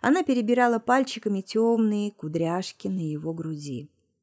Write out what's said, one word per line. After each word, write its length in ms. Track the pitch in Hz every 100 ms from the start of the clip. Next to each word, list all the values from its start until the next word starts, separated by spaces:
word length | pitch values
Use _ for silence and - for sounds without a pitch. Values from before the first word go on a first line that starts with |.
Она 220 | 233 330
перебирала 560 | 320 247 214 240 247 233
пальчиками 600 | 226 254 262 - 220 196
тёмные 720 | 190 220 226 233 220 208 208
кудряшки 760 | - 156 160 165 175 185 - 190
на 120 | 190
его 320 | 160 151 156
груди. 560 | 165 160 156 147 123 147 _ _ _